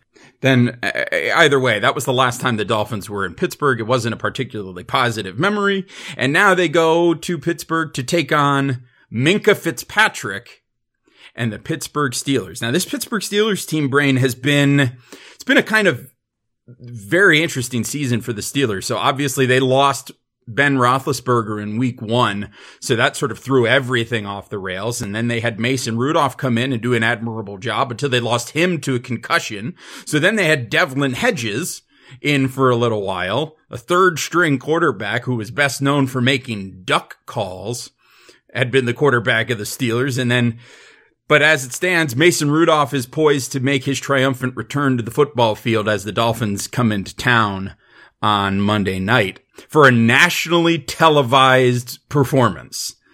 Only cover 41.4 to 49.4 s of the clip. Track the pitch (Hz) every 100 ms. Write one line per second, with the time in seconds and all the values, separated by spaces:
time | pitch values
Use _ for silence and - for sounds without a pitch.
41.4 | 151 156 131 - 180 175 160 120 170 170
42.4 | 147 156 165 156 139 139 120 160 156 147
43.4 | 127 139 131 139 139 131 - 139 135 127
44.4 | 127 127 107 143 143 123 113 - 139 123
45.4 | 117 104 117 110 104 104 104 98 117 110
46.4 | 107 98 - - 117 107 90 - 135 117
47.4 | 107 95 95 - _ - - - 107 104
48.4 | 98 98 101 107 98 95 95 123 98 95